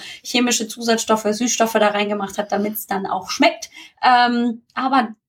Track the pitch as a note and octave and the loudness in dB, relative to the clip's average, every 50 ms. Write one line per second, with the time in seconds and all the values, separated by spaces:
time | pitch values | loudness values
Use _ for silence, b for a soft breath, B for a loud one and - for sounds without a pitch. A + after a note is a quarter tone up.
0 | B B B B B - - A#3+ B3 A#3+ A3+ - A3+ A3 - A#3+ A#3 A#3 A3+ A3 | B B B B B -2 0 0 2 2 0 -2 -2 -6 -8 -4 0 0 0 2
1 | - - A3 A3 - G#3 G#3+ G#3+ B3 A3+ - - A3+ A3 - G#3+ G#3 G#3 G#3 G3+ | 2 0 0 0 0 0 0 0 0 0 2 2 2 2 2 2 2 2 2 0
2 | G#3 G3+ G#3 G#3 G3 G3 - - G#3 - G3+ G3+ G#3 G#3+ G#3+ - - - G3 G3 | -2 -2 -2 -4 -6 -6 -6 -6 -4 -2 -2 -2 -2 -2 -4 -6 -6 -6 -4 -4
3 | G3 - F#3+ F#3 F3+ - - - D4 E4+ E4+ - - - B B B B B B | -4 -4 -6 -6 -6 -4 0 2 2 2 2 -2 -10 -18 B B B B B B
4 | - B3+ B3 A#3+ A#3+ A#3+ A#3+ A#3+ A#3+ A#3+ A3+ - - _ - A#3+ C4 C4 C4+ C4 | 2 4 6 6 4 4 2 0 0 -2 -2 -6 -10 _ -6 -4 -2 0 2 2
5 | A3 - - _ _ | 0 0 -4 _ _